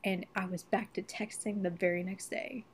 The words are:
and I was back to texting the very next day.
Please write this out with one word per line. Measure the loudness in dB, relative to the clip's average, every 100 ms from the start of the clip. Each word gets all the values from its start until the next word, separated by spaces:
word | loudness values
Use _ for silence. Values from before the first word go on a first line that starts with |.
and | 2 2 0 -2
I | -2
was | -4
back | 0 0 2
to | -4
texting | -6 -4 -4 -2 -2 2
the | 0
very | 4 4 4
next | -2 -6 -4
day. | -4 -4 -8 -10